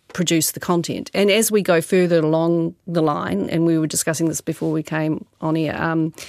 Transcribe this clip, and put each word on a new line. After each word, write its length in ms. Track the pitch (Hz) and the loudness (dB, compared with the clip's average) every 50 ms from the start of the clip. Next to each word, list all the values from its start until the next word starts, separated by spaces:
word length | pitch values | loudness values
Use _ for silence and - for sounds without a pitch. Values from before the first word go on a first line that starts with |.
| _ - | _ -8
produce 400 | - - 175 - 170 160 151 - | -6 -2 0 2 2 2 0 -2
the 80 | - - | -4 -4
content. 500 | - - 175 175 160 - 110 - - - - | -2 -2 0 0 0 -2 -6 -8 -8 -4 -2
And 180 | 196 202 202 | 0 2 4
as 180 | 190 220 220 220 | 4 2 2 2
we 120 | 214 208 | 0 0
go 180 | 185 - 175 165 | 2 2 2 2
further 400 | 165 - 196 185 180 170 175 165 | 2 2 2 2 4 4 4 2
along 560 | 156 156 160 160 165 165 170 170 165 170 - _ _ | 4 2 2 2 2 2 2 2 0 -2 -6 _ _
the 160 | 180 165 160 | -4 -2 0
line, 480 | 160 147 151 165 190 185 190 202 - - | 0 0 0 -2 -4 -4 -4 -4 -2 -2
and 160 | - 165 165 | 0 0 2
we 120 | 165 165 160 | 2 2 2
were 80 | 156 | 0
discussing 400 | 151 - - - 165 156 - 165 | -2 -2 -2 -2 -2 -2 0 -2
this 140 | 160 147 - | -2 -2 -4
before 320 | - 165 156 - 156 160 156 | -6 -6 -6 -4 -2 -2 -2
we 100 | 160 156 | -4 -4
came 420 | - 160 156 156 156 151 - - _ _ _ | -4 -4 -2 -2 -2 -2 -4 -8 _ _ _
on 160 | 160 160 160 | -4 -2 0
air, 260 | 165 156 147 - - | 0 -2 -2 -2 -2
um, 320 | 160 165 160 160 160 160 - - - | -2 -2 0 0 -2 -2 -4 -10 -16